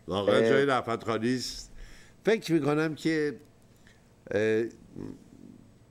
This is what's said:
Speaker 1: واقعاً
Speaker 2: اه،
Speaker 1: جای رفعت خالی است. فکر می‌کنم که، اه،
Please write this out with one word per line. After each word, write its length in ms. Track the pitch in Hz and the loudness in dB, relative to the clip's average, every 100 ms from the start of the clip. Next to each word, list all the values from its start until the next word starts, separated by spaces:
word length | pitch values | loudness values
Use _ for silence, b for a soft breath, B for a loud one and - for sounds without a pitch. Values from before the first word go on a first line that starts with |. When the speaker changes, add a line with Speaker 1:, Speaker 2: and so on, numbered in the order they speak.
| - | -6
Speaker 1:
واقعاً 280 | 190 101 107 | 0 2 4
Speaker 2:
اه، 120 | 113 | 4
Speaker 1:
جای 180 | 135 139 | 4 4
رفعت 380 | 123 117 113 | 0 -2 -4
خالی 320 | 107 113 117 127 | -2 -2 0 -2
است. 360 | - - - B B B B B | -4 -12 -16 B B B B B
فکر 280 | 190 220 - | 0 0 2
می‌کنم 420 | 165 139 151 160 | 0 2 2 0
که، 420 | 147 160 156 147 110 - _ - b b b b _ - | -2 0 0 -2 -6 -16 _ -20 b b b b _ -4
اه، 340 | 101 110 110 117 - - - 52 - - - 50 - - - - | 0 2 2 0 -8 -20 -14 -14 -14 -20 -20 -20 -20 -20 -20 -20